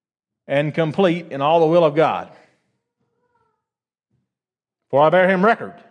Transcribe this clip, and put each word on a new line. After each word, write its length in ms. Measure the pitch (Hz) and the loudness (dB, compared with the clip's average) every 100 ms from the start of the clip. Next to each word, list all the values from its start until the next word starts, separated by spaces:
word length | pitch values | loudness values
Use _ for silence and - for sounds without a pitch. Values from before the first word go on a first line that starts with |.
| _ _ _ _ - | _ _ _ _ -6
and 280 | 139 151 | -4 -4
complete 560 | 165 156 143 190 175 170 | -4 -4 0 0 -2 -8
in 120 | 135 | -6
all 180 | 143 170 | -2 0
the 60 | 160 | 2
will 180 | 175 | 2
of 100 | 160 | 2
God. 360 | 147 147 92 87 - _ _ _ _ _ _ _ 466 480 480 466 440 _ _ _ _ _ _ _ _ _ _ _ _ _ | 2 0 -2 -10 -18 _ _ _ _ _ _ _ _ _ _ _ _ _ _ _ _ _ _ _ _ _ _ _ _ _
For 140 | 131 | 0
I 80 | 156 | 2
bear 180 | 175 185 | 4 2
him 160 | 190 | 2
record 300 | 208 233 101 - - | 0 0 -6 -18 -20